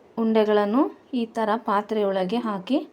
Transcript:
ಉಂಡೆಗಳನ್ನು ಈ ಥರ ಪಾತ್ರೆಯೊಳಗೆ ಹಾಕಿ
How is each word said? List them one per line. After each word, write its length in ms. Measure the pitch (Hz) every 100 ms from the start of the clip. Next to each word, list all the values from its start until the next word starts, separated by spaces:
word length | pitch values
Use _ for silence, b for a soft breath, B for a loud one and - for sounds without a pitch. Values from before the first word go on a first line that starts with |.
| - -
ಉಂಡೆಗಳನ್ನು 600 | 226 220 214 208 202 247 359 - - 247
ಈ 20 | 226 233
ಥರ 140 | 214 233 226
ಪಾತ್ರೆಯೊಳಗೆ 720 | 202 208 220 196 190 185 233 233
ಹಾಕಿ 300 | 196 185 294 302